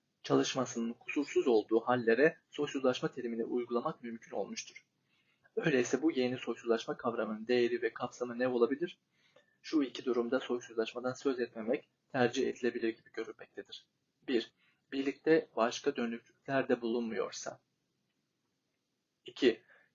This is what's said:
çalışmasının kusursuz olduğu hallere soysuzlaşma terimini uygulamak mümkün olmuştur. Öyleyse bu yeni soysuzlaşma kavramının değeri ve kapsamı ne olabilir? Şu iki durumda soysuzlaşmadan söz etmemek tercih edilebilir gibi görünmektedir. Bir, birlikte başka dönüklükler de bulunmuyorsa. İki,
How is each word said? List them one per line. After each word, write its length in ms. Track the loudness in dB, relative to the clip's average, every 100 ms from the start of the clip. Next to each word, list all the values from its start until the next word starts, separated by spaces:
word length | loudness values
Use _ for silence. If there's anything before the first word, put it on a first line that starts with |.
| _ _
çalışmasının 680 | 2 2 2 0 -4 -4 -6
kusursuz 540 | -6 -6 -4 -2 0 4
olduğu 320 | 4 6 2
hallere 580 | 2 2 4 4 4 2 _
soysuzlaşma 640 | -6 -4 0 0 2 -2
terimini 320 | -4 -6 -4
uygulamak 600 | -2 -2 -2 -2 -2 -6
mümkün 280 | -10 -12 -8
olmuştur. 540 | -6 -6 -6 -12 -14 _ _ _ _ _ _ _ -4
Öyleyse 460 | 0 2 2 0
bu 100 | 0
yeni 260 | 0 0 -2
soysuzlaşma 600 | -6 -4 0 0 0 -6
kavramının 500 | -4 -2 -4 -4 0
değeri 340 | 2 4 2
ve 120 | -4
kapsamı 460 | -4 -8 -6 -6 -2
ne 80 | 0
olabilir? 520 | 4 2 2 -6 -8 _ _ _ _ _ _
Şu 220 | -2 0
iki 220 | 0 -2 -2
durumda 340 | 0 2 0
soysuzlaşmadan 760 | 0 -4 -4 -4 -4 -4 -6
söz 260 | -2 -2 -2
etmemek 500 | -2 -4 -4 -4 -4 _ _
tercih 360 | 2 2 2 0
edilebilir 420 | 0 -2 0 -2
gibi 220 | -2 -8
görünmektedir. 720 | -8 -8 -10 -16 -16 -14 -16 -20 _ _ _ -2
Bir, 240 | 0 0 _ _ _ _
birlikte 580 | -4 -2 0 4 4 4 0
başka 400 | 0 0 -2 -2
dönüklükler 760 | -2 -4 -12 _ -4 0 2
de 120 | 2
bulunmuyorsa. 800 | 2 -2 -2 -2 -4 -6 -10 -12 _ _ _ _ _ _ _ _ _ _ _ _ _ _ _ _ -16
İki, 360 | 2 2 2 _ -20 _